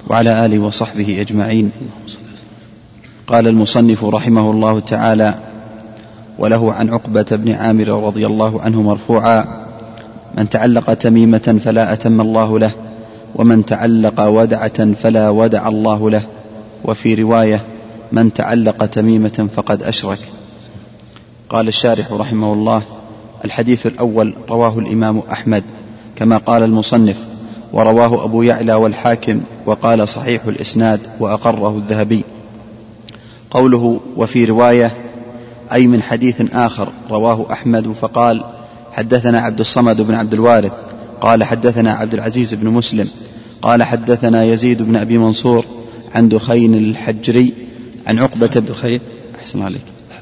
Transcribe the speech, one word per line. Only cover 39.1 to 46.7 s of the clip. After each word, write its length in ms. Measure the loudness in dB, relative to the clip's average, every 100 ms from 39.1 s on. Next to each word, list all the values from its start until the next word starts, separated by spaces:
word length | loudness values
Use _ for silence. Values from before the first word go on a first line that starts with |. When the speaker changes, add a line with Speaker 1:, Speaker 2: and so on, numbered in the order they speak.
| 0 2 0
Speaker 1:
عبد 200 | 0 -2
الصمد 400 | -2 2 2 2
بن 140 | 0
عبد 200 | -2 -2
الوارث"، 380 | 2 4 4 2 -4 -16 -18 -18 -2
قال: 240 | 2 2
"حدثنا 480 | 2 0 0 2 0
عبد 220 | 0 -2
العزيز 400 | -4 -4 -2 -2
بن 140 | -2 0
مسلم"، 400 | 0 0 -2 -4 -6 -20 -20 -20 -6
قال: 200 | 2 2
"حدثنا 600 | 2 -2 0 0 2 2
يزيد 380 | 2 2 2 0
بن 140 | 0 0
أبي 220 | 2 2
منصور 460 | 2 2 2 0 0 -10 -18 -18 -6
عن 140 | 2 4
دخين 460 | 4 2 2 4